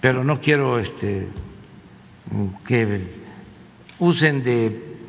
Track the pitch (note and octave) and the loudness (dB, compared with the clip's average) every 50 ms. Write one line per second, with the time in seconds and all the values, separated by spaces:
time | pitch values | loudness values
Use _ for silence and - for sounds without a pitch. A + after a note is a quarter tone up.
0 | - C3 B2+ B2+ B2+ C#3 D3+ C#3+ - - D3+ C#3+ C#3 C3 B2 A#2+ G#2+ F#2 - - | 4 4 2 4 2 2 0 2 2 2 4 4 4 2 2 0 0 -2 -6 -6
1 | - G2+ G2+ F#2+ F#2+ F#2+ F#2+ - - - - - - - - - - - - - | -4 -2 -2 -2 -4 -6 -10 -12 -12 -14 -14 -18 -20 -20 -20 -20 -20 -20 -20 -20
2 | - - - - - - G#2+ G#2 G#2 F#2+ F#2+ - - - A#2+ A#2+ A2+ G#2 G2+ G2 | -20 -20 -20 -18 -12 -8 -4 -2 -2 -4 -4 -8 -4 0 2 2 2 2 0 -4
3 | F#2 F2+ - - - - - - - - - - - - - - - - - - | -4 -8 -12 -14 -16 -18 -18 -20 -20 -20 -20 -20 -20 -20 -20 -20 -20 -20 -6 0
4 | F3 F3 E3+ - D#3 D#3 D3 C#3 B2+ B2 B2 A#2 A2+ A2+ G#2+ G#2+ - - - - | 2 2 4 6 4 4 4 2 2 2 2 4 2 2 0 -4 -10 -14 -16 -16
5 | - | -18